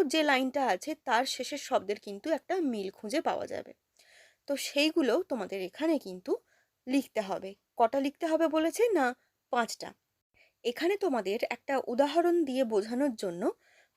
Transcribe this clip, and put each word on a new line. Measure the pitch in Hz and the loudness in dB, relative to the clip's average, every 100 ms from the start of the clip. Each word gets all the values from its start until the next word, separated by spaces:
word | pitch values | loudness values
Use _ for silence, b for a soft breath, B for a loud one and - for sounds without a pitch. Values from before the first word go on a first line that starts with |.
যে | 311 320 | 4 4
লাইনটা | 302 262 262 285 254 | 4 2 2 0 0
আছে | 185 - 311 | 0 -2 -8
তার | - 233 269 | 0 0 0
শেষের | - 247 285 | -4 -8 -8
শব্দের | - 233 190 208 | -2 -2 0 -6
কিন্তু | - 202 294 | -6 -10 -4
একটা | 311 - 370 | -4 -2 -2
মিল | 302 220 190 | -2 -2 -6
খুঁজে | - 214 269 | -8 -4 -2
পাওয়া | 277 185 - | -2 -4 -4
যাবে। | 98 - - _ _ b b b b - | -8 -10 -18 _ _ b b b b -6
তো | 277 | -4
সেইগুলো | - 285 311 320 262 262 | -2 2 2 4 2 2
তোমাদের | 370 254 180 190 | 0 -4 -4 -6
এখানে | 185 - 320 302 | -8 -4 0 0
কিন্তু | 196 180 - 415 - _ _ _ - | -2 -10 -4 -6 -6 _ _ _ -2
লিখতে | 269 - - | 0 0 -4
হবে। | 196 180 190 202 _ - | -4 -6 -8 -16 _ 0
কটা | 233 277 | 2 2
লিখতে | 269 - 330 | -2 -2 -2
হবে | 320 330 | 2 2
বলেছে? | 311 320 330 466 | 2 0 2 2
না, | 359 254 254 _ _ _ | 4 2 -2 _ _ _
পাঁচটা। | 247 226 - - - _ _ _ b b b | -2 -2 -4 -12 -16 _ _ _ b b b
এখানে | 233 240 330 403 | -6 -2 0 0
তোমাদের | 370 247 190 208 - | 0 0 -2 -4 -4
একটা | - - 269 - | -6 -4 -4 -2
উদাহরণ | 240 285 311 349 349 285 | 2 4 4 4 4 2
দিয়ে | 254 | 2
বোঝানোর | 247 220 220 240 285 220 | 2 2 0 0 0 -2
জন্য | 196 175 247 466 b b b | -6 -2 -2 -4 b b b